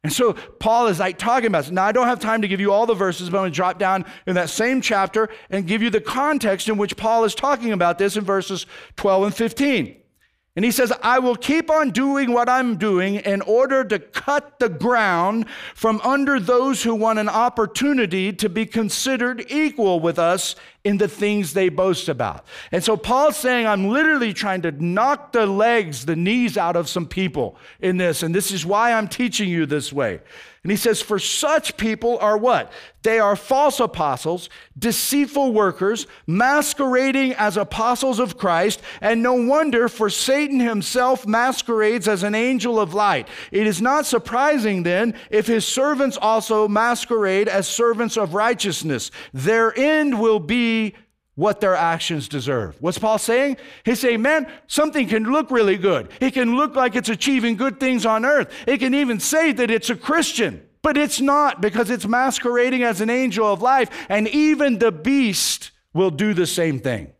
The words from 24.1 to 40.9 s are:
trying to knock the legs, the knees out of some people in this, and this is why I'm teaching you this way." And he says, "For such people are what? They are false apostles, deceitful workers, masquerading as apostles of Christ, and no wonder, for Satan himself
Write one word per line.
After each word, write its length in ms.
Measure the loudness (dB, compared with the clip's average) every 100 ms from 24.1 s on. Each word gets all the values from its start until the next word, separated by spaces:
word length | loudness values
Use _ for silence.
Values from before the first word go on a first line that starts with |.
| 2 0
trying 300 | -2 -4 -2
to 100 | -4
knock 640 | -4 -2 0 0 0 -2
the 120 | 0 2
legs, 600 | 2 4 2 0 -6 -4
the 100 | -2
knees 420 | 0 2 0 0
out 200 | 0 0
of 100 | -2
some 180 | -6 -6
people 520 | -2 -2 -2 -4 -6 -20 -6
in 160 | -2 0
this, 260 | 0 0
and 100 | 0
this 160 | -2 -2
is 160 | -6 -2
why 280 | 0 2
I'm 160 | 2 -2
teaching 400 | -4 -4 -2 -2
you 160 | -2 -2
this 260 | -2 -4
way." 300 | -4 -4 -4 -12 -20 -20 _
And 80 | -4
he 60 | 0
says, 220 | 0 0
"For 200 | -2 -4
such 580 | -2 -2 0 0 -2 -4
people 400 | -4 -2 -2 0
are 160 | 2 2
what? 340 | 2 0 -2 -14 -20 _
They 160 | 0 2
are 160 | 2 0
false 440 | 0 2 2 2
apostles, 720 | -4 -2 -2 -2 -4 -6 -10 -20 -20 -4
deceitful 760 | -2 -2 0 0 0 2 2
workers, 540 | 4 2 2 -2 -2 -6 -14 -4
masquerading 1080 | 2 4 2 0 -2 0 2 2 2 0
as 220 | 0 0 0
apostles 600 | -4 -2 -2 0 0 0
of 220 | -2 -2
Christ, 420 | 0 2 0 -2 -10 -4
and 220 | 0 2
no 120 | 2
wonder, 540 | 2 2 2 2 2 0
for 220 | 0 -2
Satan 500 | 0 0 0 2 0
himself 680 | 0 0 -2